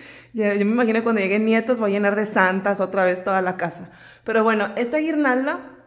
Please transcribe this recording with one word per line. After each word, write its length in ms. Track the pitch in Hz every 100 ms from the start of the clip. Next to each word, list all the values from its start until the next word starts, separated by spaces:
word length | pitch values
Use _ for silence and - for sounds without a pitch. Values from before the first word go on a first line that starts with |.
| - - -
Ya, 220 | 233 208
yo 100 | 202
me 80 | 202
imagino 300 | 233 226 220
cuando 180 | 226 226
lleguen 240 | 190 208
nietos 360 | 220 226 226 240
voy 100 | 214
a 40 |
llenar 220 | 202 202 202
de 80 |
santas 560 | 214 214 185 190 196 196
otra 240 | 185 196
vez 180 | 185 180
toda 180 | 190 190
la 140 | 185 180
casa. 340 | 170 - 180 - - -
Pero 180 | - 220
bueno, 260 | 220 214 202 233
esta 220 | 240 302
guirnalda 800 | 311 302 285 254 269 349 - -